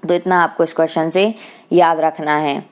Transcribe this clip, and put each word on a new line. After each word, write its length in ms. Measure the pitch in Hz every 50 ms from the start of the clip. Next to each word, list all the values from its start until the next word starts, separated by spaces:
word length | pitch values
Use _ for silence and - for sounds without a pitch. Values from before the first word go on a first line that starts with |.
| - 165
तो 60 | 175
इतना 300 | 175 175 185 185 180 170
आपको 200 | 160 - - 170
इस 100 | 160 -
क्वेश्चन 360 | - 160 160 - 165 160 160
से 260 | 160 185 196 220 220 - - - - - _ _
याद 280 | - 175 175 165 165 160
रखना 380 | 156 160 156 - 156 151 151 151
है। 280 | 156 147 139 151 - -